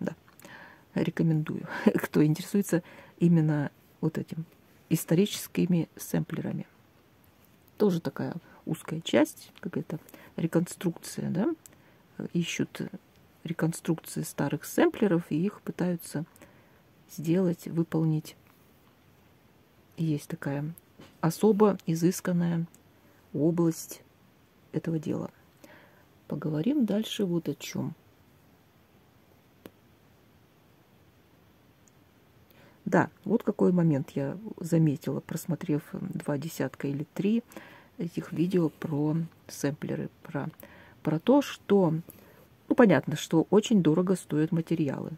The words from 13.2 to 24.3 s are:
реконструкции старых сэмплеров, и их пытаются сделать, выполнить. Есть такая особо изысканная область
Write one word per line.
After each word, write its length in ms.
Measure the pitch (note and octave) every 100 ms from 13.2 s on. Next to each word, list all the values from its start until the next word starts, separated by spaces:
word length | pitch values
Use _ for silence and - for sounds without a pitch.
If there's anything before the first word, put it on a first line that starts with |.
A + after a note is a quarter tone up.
| _ _
реконструкции 800 | D#3+ - E3 - - D#3+ - D#3
старых 420 | D#3 - C#3+ D3+
сэмплеров, 580 | - - E4 - G3+ E3+ -
и 60 | D3+
их 240 | G3 -
пытаются 600 | - - F3+ F3 - D3 E3+ - - - _ _ _ _ - -
сделать, 520 | D#3+ F3+ F3+ - -
выполнить. 680 | D#3+ D#3+ D#3+ D#3+ D#3 - - _ _ _ _ _ _ _ _ _ _ _ _ _ _ _ -
Есть 320 | D#3+ D3 -
такая 460 | E3+ C#3+ C#3+ D3+ E3+ _ - - -
особо 580 | D#3 - G#3+ G3+ G#3 F#3+ -
изысканная 800 | E3 E3+ - F#3 F3 E3+ E3+ E3+ - _ _ _ _ _
область 720 | C#3 D#3+ E3+ E3 - - - - _ _